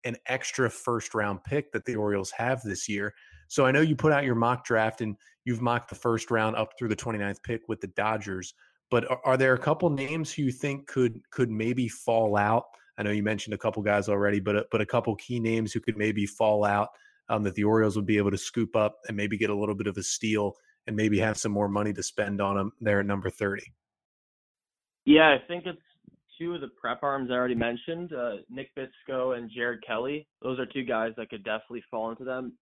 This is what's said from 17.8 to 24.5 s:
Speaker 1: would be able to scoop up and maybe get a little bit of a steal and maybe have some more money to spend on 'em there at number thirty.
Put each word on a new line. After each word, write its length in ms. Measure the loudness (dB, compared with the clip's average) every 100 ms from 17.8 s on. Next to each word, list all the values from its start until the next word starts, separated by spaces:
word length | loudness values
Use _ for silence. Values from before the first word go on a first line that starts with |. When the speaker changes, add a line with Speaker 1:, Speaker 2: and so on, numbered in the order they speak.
| 4 2
Speaker 1:
would 100 | 2
be 120 | 2
able 120 | 2
to 80 | 0
scoop 380 | -4 -4 0 2
up 240 | 0 -2 -10
and 100 | -6
maybe 200 | -4 -2
get 120 | -2
a 60 | 0
little 180 | -2
bit 140 | -2 -4
of 100 | -4
a 60 |
steal 500 | -6 -4 -2 0 0 -4 _ _ -8
and 100 | 0
maybe 220 | 2 4
have 200 | 2 0
some 140 | -2
more 160 | 0 0
money 260 | 0 -2
to 100 | -4
spend 360 | -6 -4 -2 0
on 180 | 0 0
'em 120 | -2 -4
there 180 | 0 0
at 60 | 0
number 240 | -2 -4
thirty. 340 | -4 -4 -4 -10 _ _ _ _ _ _ _ _